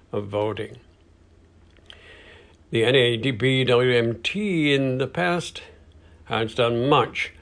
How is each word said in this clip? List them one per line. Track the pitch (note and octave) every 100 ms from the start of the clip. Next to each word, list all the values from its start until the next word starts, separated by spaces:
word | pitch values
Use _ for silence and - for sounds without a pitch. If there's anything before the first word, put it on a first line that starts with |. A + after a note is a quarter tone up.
| -
of | G#2+ G2+
voting. | G#2 G#2+ G#2 G#2 - _ _ _ _ _ _ _ _ - - - - - - - - - _ -
The | A#2
N | A#2
A | C3+ A#2+ A#2
B | C3 A2 C3 C3
W | B2 A#2+ B2+
M | A#2+ A#2 A2+
T | - G3 G#3 E3+ D3
in | C#3 C3+ B2+
the | C3+
past | - F3+ F3 - - - - - - - -
has | - A2 A2
done | - A#2+ A#2+ B2+
much | - - - - -